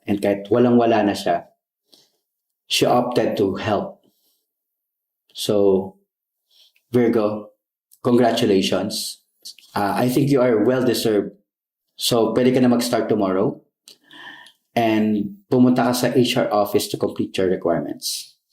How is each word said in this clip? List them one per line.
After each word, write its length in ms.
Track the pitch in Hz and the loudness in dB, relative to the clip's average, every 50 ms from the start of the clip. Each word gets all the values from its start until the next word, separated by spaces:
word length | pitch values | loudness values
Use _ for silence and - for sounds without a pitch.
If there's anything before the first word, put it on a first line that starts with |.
| - | -6
and 160 | - 101 98 - | -4 -4 -2 0
kahit 240 | 101 101 101 - | -2 -2 -2 -2
walang-wala 560 | - 127 120 123 123 120 120 117 113 113 107 104 | -2 2 2 4 4 4 4 2 2 2 2 0
na 80 | 104 | 0
siya, 400 | 95 - - 98 85 82 - - _ _ _ _ _ _ _ _ _ _ _ _ _ _ _ _ _ _ _ _ _ _ _ - | -2 -2 -2 -2 -2 -4 -4 -10 _ _ _ _ _ _ _ _ _ _ _ _ _ _ _ _ _ _ _ _ _ _ _ -6
she 160 | - - 143 | -2 0 0
opted 480 | 117 120 123 120 - - 120 110 - - | 2 2 0 0 0 -2 -2 -2 -2 0
to 240 | - 104 95 92 - | -2 -2 -2 -2 -4
help. 400 | - 110 104 92 92 - - _ _ _ _ _ _ _ _ _ _ _ _ _ _ _ _ _ _ _ _ _ _ _ _ _ _ _ - | -4 -4 -4 -4 -4 -8 -12 _ _ _ _ _ _ _ _ _ _ _ _ _ _ _ _ _ _ _ _ _ _ _ _ _ _ _ -14
So, 560 | - - - 107 101 101 98 95 95 95 - - _ _ _ _ _ _ _ _ _ _ _ _ _ _ _ _ _ _ - | -10 -4 0 2 2 4 4 2 2 0 -4 -14 _ _ _ _ _ _ _ _ _ _ _ _ _ _ _ _ _ _ -2
Virgo, 640 | 117 123 120 110 - 113 104 104 107 107 104 - _ _ _ _ _ _ _ _ _ _ | 0 2 2 2 2 0 0 -2 -4 -6 -12 -16 _ _ _ _ _ _ _ _ _ _
congratulations. 1200 | - 127 123 120 123 117 120 - 120 104 98 95 98 - 101 90 95 107 - - - - - _ _ _ _ _ - - - _ _ _ - | -2 0 2 4 2 2 0 0 0 2 2 2 2 0 -2 -2 -4 -4 -8 -8 -10 -12 -14 _ _ _ _ _ -20 -20 -20 _ _ _ -6
Uh, 160 | 113 101 98 92 | -4 -4 -2 0
I 160 | 101 123 123 | 0 0 0
think 240 | 127 151 135 135 139 | 2 2 2 2 2
you 80 | 127 | 2
are 240 | 127 127 117 107 104 | 2 2 2 2 2
well-deserved. 720 | 120 127 131 120 117 110 - - 113 107 101 101 - - _ _ _ _ _ _ _ _ _ _ _ _ | 2 0 0 0 0 0 0 0 0 0 0 -2 -4 -8 _ _ _ _ _ _ _ _ _ _ _ _
So, 400 | - - - 127 117 110 104 - | -6 -4 0 2 2 2 2 2
pwede 240 | 135 123 127 123 | 2 2 2 4
ka 0 | |
na 160 | 131 127 123 120 | 4 4 4 2
mag-start 320 | 120 - - - 113 - | 2 0 0 -2 -2 0
tomorrow. 560 | - 117 107 101 95 92 92 107 143 - - _ _ _ _ _ - - _ _ _ - - - - - - - - _ _ _ _ - | 0 0 0 0 0 0 0 0 -2 -4 -8 _ _ _ _ _ -20 -20 _ _ _ -20 -20 -20 -20 -20 -20 -20 -20 _ _ _ _ -4
And 640 | 123 117 110 110 107 107 107 107 104 98 101 - - _ | -2 0 2 2 2 0 0 0 -2 -4 -6 -10 -12 _
pumunta 440 | - 131 127 123 127 123 127 120 123 | 0 2 4 4 4 4 2 0 0
ka 40 | 123 | 0
sa 160 | - - 113 | -2 -2 0
H 320 | - 135 117 - - 123 | 2 2 0 2 0 -2
R 80 | 113 - | 0 0
office 400 | 104 104 101 104 - 104 - - | 0 0 0 0 0 -2 -2 -2
to 80 | - | -6
complete 400 | - 101 98 - - 80 78 - | -4 -4 -4 -4 -4 -8 -6 -2
your 160 | - 95 90 90 | -2 0 0 0
requirements. 800 | 87 - 87 82 76 73 - - - - - - - - - _ _ _ _ | -2 -2 -2 -2 -2 -4 -6 -10 -10 -10 -10 -10 -10 -12 -16 _ _ _ _